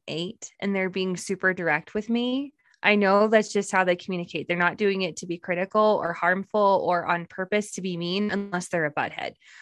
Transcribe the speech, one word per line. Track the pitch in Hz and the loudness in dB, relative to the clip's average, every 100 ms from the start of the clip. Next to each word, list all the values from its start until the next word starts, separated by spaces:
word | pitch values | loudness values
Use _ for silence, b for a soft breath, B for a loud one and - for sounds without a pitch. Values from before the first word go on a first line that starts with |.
| - | -8
eight | 151 175 - - _ | -6 -6 -10 -20 _
and | 202 196 | -2 -2
they're | 190 | -2
being | 190 185 180 | -2 -2 -4
super | - 185 185 | -6 -2 0
direct | 185 165 151 - | 0 0 0 -2
with | 208 214 | -8 -2
me, | 233 247 262 285 - _ _ | -2 0 -2 -6 -14 _ _
I | - 208 | 2 4
know | 196 202 214 | 6 4 6
that's | 220 214 | 4 2
just | 202 196 | -2 0
how | 190 | 2
they | 185 180 | 2 0
communicate. | - 180 175 160 135 | -2 -6 -6 -8 -4
They're | 175 | 0
not | 175 - | 0 2
doing | 208 190 | 0 0
it | 185 - | -4 -6
to | 185 | -8
be | 170 | -8
critical | - 175 190 214 214 202 | -4 -4 0 2 4 4
or | 170 | 0
harmful | 170 175 185 196 214 202 190 - | 0 0 0 0 2 4 4 2
or | 175 - | 0 0
on | 175 170 | -2 -4
purpose | - 185 208 208 | -8 -2 -2 -2
to | - | -6
be | 185 175 | -6 -4
mean | 175 185 208 | -2 -2 0
unless | 196 202 180 - | -2 -4 -6 -2
they're | 175 151 | -2 0
a | |
butthead. | 147 120 - 65 - B B | -2 -4 -6 -10 -10 B B